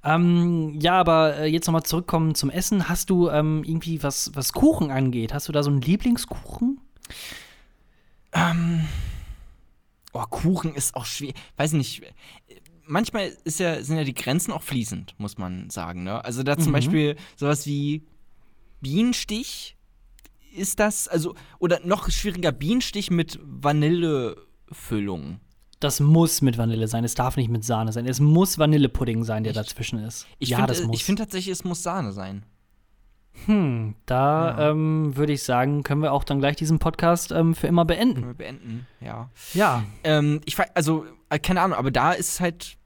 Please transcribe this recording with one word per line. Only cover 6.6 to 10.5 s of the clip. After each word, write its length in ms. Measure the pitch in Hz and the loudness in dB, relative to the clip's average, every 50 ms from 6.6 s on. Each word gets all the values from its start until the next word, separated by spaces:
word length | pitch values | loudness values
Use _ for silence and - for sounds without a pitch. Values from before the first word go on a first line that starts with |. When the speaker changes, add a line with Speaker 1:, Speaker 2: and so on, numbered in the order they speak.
| 233 254 277 - - - _ - - - - - - - - - - - - - _ _ _ _ _ _ _ _ _ _ _ _ _ _ - | -2 -2 -2 -4 -10 -20 _ -20 -20 -20 -18 -16 -14 -14 -16 -16 -20 -20 -20 -20 _ _ _ _ _ _ _ _ _ _ _ _ _ _ 0
Speaker 2:
Ähm, 520 | 165 170 170 170 170 170 170 170 165 160 151 - - - - - - - - - - - - - _ - _ _ _ _ _ _ _ _ - _ | 0 2 2 2 0 0 0 0 0 -2 -2 -4 -6 -6 -6 -8 -10 -12 -14 -16 -16 -16 -20 -20 _ -20 _ _ _ _ _ _ _ _ -12 _
oh, 100 | 117 117 - | -10 -8 -8
Kuchen 440 | - - - 165 | -6 0 2 2